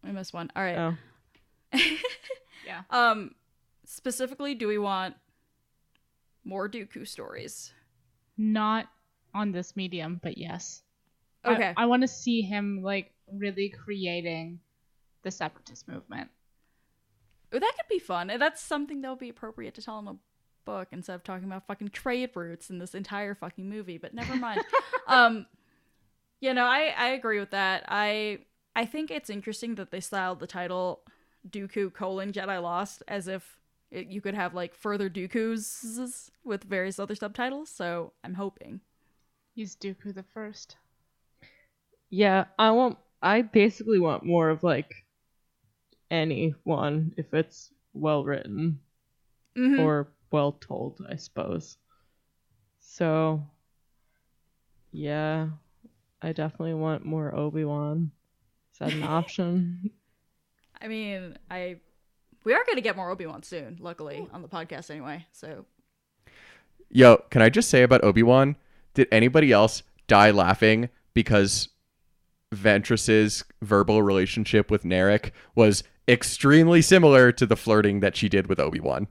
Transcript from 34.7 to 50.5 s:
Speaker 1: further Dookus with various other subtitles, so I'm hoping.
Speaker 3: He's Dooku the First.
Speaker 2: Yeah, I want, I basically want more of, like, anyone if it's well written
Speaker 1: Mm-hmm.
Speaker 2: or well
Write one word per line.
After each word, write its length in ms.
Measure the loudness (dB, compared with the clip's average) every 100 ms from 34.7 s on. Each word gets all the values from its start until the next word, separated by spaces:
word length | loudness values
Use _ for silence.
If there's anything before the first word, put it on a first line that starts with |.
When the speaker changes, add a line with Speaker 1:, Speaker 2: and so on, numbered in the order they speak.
Speaker 1:
further 340 | _ -8 -6 -6
Dookus 1200 | -6 -6 -4 -4 -6 -10 -14 -16 -12 -12 -14 -20 _
with 200 | -12 -12
various 340 | -8 -6 -6 -8
other 140 | -10 -10
subtitles, 520 | -12 -8 -8 -8 -14
so 440 | -10 -8 -8 -10 _
I'm 100 | -16
hoping. 460 | -10 -10 _ -20 -20 _ _ _ _ _ _ _
Speaker 3:
He's 220 | -16 -16 -12
Dooku 360 | -14 -12 -16
the 100 | -16 -18
First. 420 | -16 -16 -18 -20 -20 _ _ _ _ _ _ _ _ _ _ _ _ _
Speaker 2:
Yeah, 340 | 2 4 4 0 2
I 120 | 4
want, 260 | 4 2 -2 _ _
I 220 | 0 2
basically 560 | 2 4 4 0 0 2
want 240 | 2 -2
more 260 | 0 2 2
of, 120 | 0
like, 400 | 0 -2 -4 -16 _ _ _ _ _ _ _ _ _ _ _
anyone 1000 | -4 -2 -2 -4 -6 -6 -4 -2 -2 -4 -6
if 160 | -4
it's 380 | -4 -4 -8 -20 _ _
well 320 | -6 -2 -2
written 540 | -2 -6 -8 -4 -4 -4 _ _ _ _ _ _ _ -2
Speaker 1:
Mm-hmm. 240 | 2 2
Speaker 2:
or 280 | 2 0 -4 _ _
well 220 | -2 -2